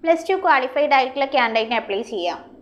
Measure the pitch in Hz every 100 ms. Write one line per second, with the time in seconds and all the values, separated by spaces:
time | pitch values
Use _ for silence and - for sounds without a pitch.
0 | 330 330 330 381 381 277 254 294 285 262
1 | 262 269 269 277 233 226 226 233 226 202
2 | 226 208 175 156 - -